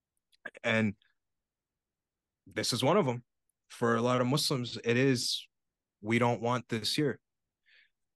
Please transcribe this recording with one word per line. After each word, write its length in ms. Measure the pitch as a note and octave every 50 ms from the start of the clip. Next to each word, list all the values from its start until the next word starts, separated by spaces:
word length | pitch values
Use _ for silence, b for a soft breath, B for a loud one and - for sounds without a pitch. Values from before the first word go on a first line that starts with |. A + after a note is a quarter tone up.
| _ _ _ _ _ _ _ _ - - - - -
And 300 | A#2 A2 A2+ A2 G#2 G2+ _ _ _ _ _ _ _ _ _ _ _ _ _ _ _ _ _ _ _ _ _ _ _ _ _ _ _ _ _ _ - G2
this 180 | - A2 -
is 100 | C3 A#2
one 140 | B2+ C3+ F3
of 100 | G#3+ F3
'em. 160 | C3 A#2 B2 - _ _ _ _ _ _ _ _ -
For 280 | - - A#2+ A#2 A#2
a 40 | A#2
lot 220 | A#2 B2 B2 B2+
of 40 | B2
Muslims, 520 | B2 C3+ D3+ - - D#3 B2+ A#2+ A2+ - A2
it 140 | - A#2 A#2+
is, 500 | B2 C3 C#3 C3 A#2 - - - - - - _ _ _ _ _ _ _ _ _ _
"We 180 | G2+ G#2+ A#2 A#2
don't 220 | B2 A#2+ A#2+ G2
want 260 | A2 A#2 B2 B2 A2 -
this 240 | A#2+ A2 G#2+ - -
here." 260 | - D3+ C3+ G#2+ - _ _ _ _ _ _ _ _ _ b b b b b b _ _ _ _